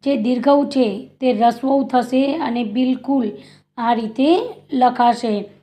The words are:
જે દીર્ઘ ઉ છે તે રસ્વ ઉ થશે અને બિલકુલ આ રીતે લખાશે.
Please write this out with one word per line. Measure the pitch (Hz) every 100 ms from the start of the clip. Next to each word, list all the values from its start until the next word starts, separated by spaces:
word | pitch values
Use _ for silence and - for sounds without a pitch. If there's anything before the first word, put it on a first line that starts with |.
જે | 277 277
દીર્ઘ | 220 247 269
ઉ | 285
છે | 285 277 233 196 - _
તે | 262
રસ્વ | 220 233 233 269
ઉ | 277 269
થશે | 254 240 262 269 320
અને | 277 233
બિલકુલ | 226 208 254 254 - 269 220 - - - _ -
આ | 233
રીતે | 233 220 220 277 359 494 - _
લખાશે. | 269 247 247 240 240 233 208 196 -